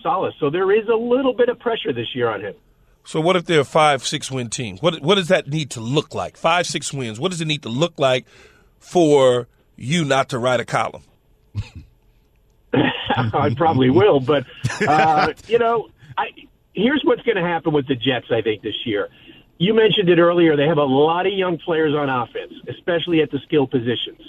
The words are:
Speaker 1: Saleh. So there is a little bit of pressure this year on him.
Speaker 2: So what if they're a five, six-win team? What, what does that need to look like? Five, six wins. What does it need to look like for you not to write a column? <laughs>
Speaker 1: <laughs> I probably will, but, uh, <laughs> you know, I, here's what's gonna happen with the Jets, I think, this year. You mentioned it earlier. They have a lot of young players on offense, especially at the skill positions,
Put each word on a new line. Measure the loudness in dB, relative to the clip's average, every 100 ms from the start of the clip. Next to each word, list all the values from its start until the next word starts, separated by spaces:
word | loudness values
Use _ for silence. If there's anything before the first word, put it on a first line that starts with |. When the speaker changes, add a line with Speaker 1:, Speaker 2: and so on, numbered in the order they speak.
Speaker 1:
Saleh. | -4 -2 -2 -4
So | -4
there | 0 2
is | 2 2
a | -2
little | 2 2 2
bit | 2 0
of | 0
pressure | -4 -4 -4
this | -6 -6 -2
year | -2
on | -2
him. | -8 -12 _ _ _ _
Speaker 2:
So | -8 -2
what | 0 0
if | 2
they're | 0
a | 2
five, | 2 4 2 -2
six-win | -8 -8 -8 -8
team? | -8 -10 -2
What, | -2 -2
what | 0 0
does | 2
that | 0 0
need | -6 -6
to | -8
look | -2 -2 -2
like? | -8 -10 -4
Five, | 0 0 0
six | -6 -8
wins. | -8 -8 -6
What | -6
does | -6
it | -6
need | -6
to | -6
look | -2 -2 0
like | 0 0 -4 -20 -20 _ _ _
for | -4 2 6 6 6 4 -2 _ _ -16
you | -4 -2 0
not | 0 0
to | -2
write | 0 0
a | -2
column? | -4 -4 -8 _ _ _ _ _ -12
<laughs> | -12 -16 -20 _ _ _ _ _ _ _ _ -2 -2 -4 -4 -4
Speaker 1:
<laughs> | -2
I | -2 -2 0
probably | 0 2 2
will, | 4 4 4
but, | 2 -2 -2 -8 -8 -4 0
uh, | 2 4 2 0 -4
<laughs> | -2
you | 0
know, | 2 0 -4 _ -12 -8
I, | -8 -8 -20 _ _
here's | -2 0 2
what's | 0 0
gonna | 0 -2
happen | -2 -2 0
with | -2 -2
the | -2
Jets, | -2 -2 -2
I | -2
think, | -2 -4
this | -6 -8 -6
year. | -4 -6 -10 -20 -20 _ _
You | 0
mentioned | 4 4 2 2
it | 4
earlier. | 4 4 4 4
They | 2
have | 2
a |
lot | 2 2 2 2 -2
of |
young | -2 -2 -4
players | -2 0 0 0
on | -2
offense, | -4 -6 -10 -14 -16 -14
especially | -10 -4 -4 0 0
at | 0
the | -4
skill | -2 0 0
positions, | -2 -2 -4 -6 -12